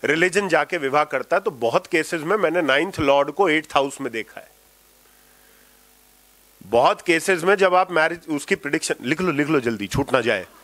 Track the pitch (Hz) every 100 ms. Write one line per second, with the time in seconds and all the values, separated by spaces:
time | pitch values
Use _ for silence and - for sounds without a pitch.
0 | 143 156 180 180 202 165 147 180 135 143
1 | 151 135 123 175 190 135 117 147 - 165
2 | 151 170 151 214 175 170 156 135 175 180
3 | 151 139 143 147 196 156 151 151 139 135
4 | 135 113 104 - - _ _ _ _ _
5 | _ _ _ _ _ _ _ _ _ _
6 | _ _ _ _ _ _ 95 117 143 208
7 | - 165 160 185 175 196 190 180 185 170
8 | 160 170 - 147 - 190 143 156 - 160
9 | 123 160 185 143 147 156 120 110 101 -
10 | 139 131 113 104 87 -